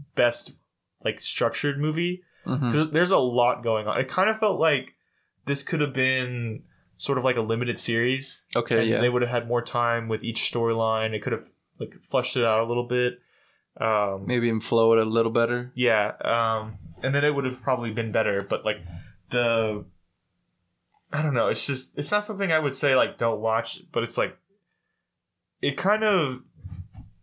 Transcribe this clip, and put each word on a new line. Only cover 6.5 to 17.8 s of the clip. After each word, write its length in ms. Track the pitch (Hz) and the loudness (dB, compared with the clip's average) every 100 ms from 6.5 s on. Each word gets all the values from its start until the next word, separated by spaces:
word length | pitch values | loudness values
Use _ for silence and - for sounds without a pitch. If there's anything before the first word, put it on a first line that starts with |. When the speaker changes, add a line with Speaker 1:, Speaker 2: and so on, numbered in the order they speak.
| 110 - _ _ - | -6 -12 _ _ -6
Speaker 1:
sort 220 | - 127 | -2 2
of 60 | |
like 120 | 127 127 | 2 2
a 40 | |
limited 380 | 110 113 120 113 | 0 0 0 0
series. 640 | - 113 123 135 139 - - | 2 2 2 0 -2 -6 -4
Speaker 2:
Okay, 260 | 120 117 117 | -2 2 2
Speaker 1:
And 60 | 113 | 4
Speaker 2:
yeah. 120 | 110 | 2
Speaker 1:
they 80 | 120 | 2
would 140 | 123 | 2
have 80 | 120 | 0
had 180 | 123 117 | -2 0
more 140 | 120 | -2
time 440 | 120 123 117 117 113 | -2 -2 0 0 -2
with 140 | 107 | -4
each 180 | 110 110 - | -4 -4 -2
storyline. 600 | 123 117 113 113 110 110 | 0 0 2 2 0 0
It 80 | 110 | -2
could 100 | 127 | -4
have, 120 | 113 - _ _ - | -4 -6 _ _ -12
like, 140 | 117 - | -12 -12
fleshed 340 | - 131 117 127 | -4 -2 0 0
it 80 | |
out 160 | 117 110 | 2 2
a 60 | 117 | 2
little 200 | 120 120 | 0 0
bit. 320 | 123 123 123 _ _ _ _ _ - | 0 0 -2 _ _ _ _ _ -4
Um, 440 | 113 107 101 98 101 | 0 2 0 -2 -2
Speaker 2:
Maybe 200 | 120 117 | 0 0
even 120 | 113 | 0
flow 320 | - 113 113 | 0 4 6
it 60 | 113 | 4
a 60 | |
little 280 | 110 113 113 | 4 2 2
better. 400 | 117 117 123 123 | 2 0 -2 -6
Speaker 1:
Yeah. 380 | 123 120 110 104 - | 0 2 4 2 -2
Um, 580 | - 117 113 110 110 - - - | -2 0 0 -2 -4 -12 -16 -6
and 100 | 135 | -2
then 100 | 143 | 0
it 100 | 147 | 2
would 100 | 139 | 0
have 160 | 131 127 | -2 -4
probably 300 | - 123 | -2 -2